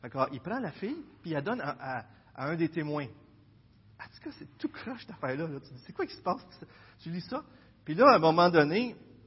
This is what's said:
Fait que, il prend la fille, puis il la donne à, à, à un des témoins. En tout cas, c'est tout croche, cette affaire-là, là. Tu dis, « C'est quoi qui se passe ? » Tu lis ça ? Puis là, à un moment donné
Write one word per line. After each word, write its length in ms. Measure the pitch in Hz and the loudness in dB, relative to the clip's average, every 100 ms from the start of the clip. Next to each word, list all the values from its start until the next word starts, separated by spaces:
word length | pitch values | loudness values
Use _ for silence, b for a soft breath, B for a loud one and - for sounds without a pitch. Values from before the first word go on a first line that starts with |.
Fait 80 | 123 | -10
que, 100 | 135 131 | -2 -2
il 80 | 135 | -2
prend 180 | - 233 | -8 -6
la 140 | 214 | -8
fille, 320 | - 196 320 - - | -8 -8 -8 -12 -16
puis 120 | 175 | -6
il 20 | |
la 80 | 151 | -4
donne 180 | 143 247 | -4 -4
à, 380 | 143 - 135 127 | -6 -8 -8 -10
à, 60 | - b b | -10 b b
à 140 | - 135 | -10 -6
un 80 | 165 | -2
des 140 | 160 | -2
témoins. 340 | 160 151 147 | -4 -6 -6
En 1000 | 143 - - _ _ _ _ _ _ _ | -8 -12 -20 _ _ _ _ _ _ _
tout 200 | - - | -20 -18
cas, 60 | - - | -18 -18
c'est 180 | - _ | -20 _
tout 120 | 311 | -12
croche, 340 | - - 240 | -10 -14 -14
cette 80 | - | -16
affaire-là, 360 | 202 139 131 165 | -10 -6 -4 -6
là. 120 | 139 | -8
Tu 140 | - | -14
dis, « 80 | 127 - | -20 -20
C'est 60 | |
quoi 140 | - 381 | -8 -8
qui 100 | - | -6
se 60 | |
passe ? » 200 | - 180 - - - b b b | -6 -6 -8 -20 -20 b b b
Tu 80 | - | -10
lis 100 | 175 170 | -10 -8
ça ? 160 | 262 - b b b | -10 -10 b b b
Puis 100 | - | -10
là, 120 | 160 269 | 6 8
à 60 | 226 | 8
un 40 | |
moment 280 | 160 160 175 | 6 6 6
donné 480 | 170 147 180 247 - - - | 6 4 2 -2 -8 -20 -20